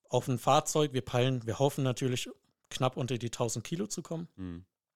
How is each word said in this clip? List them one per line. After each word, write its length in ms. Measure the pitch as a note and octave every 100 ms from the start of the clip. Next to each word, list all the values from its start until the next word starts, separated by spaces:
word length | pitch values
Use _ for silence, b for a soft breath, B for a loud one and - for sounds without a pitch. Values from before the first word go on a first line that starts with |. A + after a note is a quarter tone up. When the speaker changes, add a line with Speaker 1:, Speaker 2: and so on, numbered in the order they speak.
| _
Speaker 1:
Auf 180 | B2 C#3
ein 100 | B2
Fahrzeug, 560 | - D3 - D#3 D3+
wir 80 | B2+
peilen, 440 | - B2 C3 B2+ A2+
wir 100 | G#2
hoffen 260 | C#3+ D3
natürlich, 460 | C3 A#2+ C3 B2 B3 - _ _ _
knapp 280 | - C3 -
unter 200 | C3 B2
die 140 | A#2
tausend 340 | - A#2+ A#2 -
Kilo 220 | E3+ G#3
zu 160 | -
kommen. 240 | - E3 E3+ -
Speaker 2:
Mhm. 300 | F#2 E2+ F#2 _ _